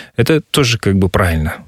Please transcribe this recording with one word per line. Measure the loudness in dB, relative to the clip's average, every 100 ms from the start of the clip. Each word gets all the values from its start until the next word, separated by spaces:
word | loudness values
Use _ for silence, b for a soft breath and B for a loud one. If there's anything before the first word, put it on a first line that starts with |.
| B -2
это | 2 0
тоже | 0 -2 0 0
как | 0 0
бы | 2
правильно. | 0 0 -2 -4 -8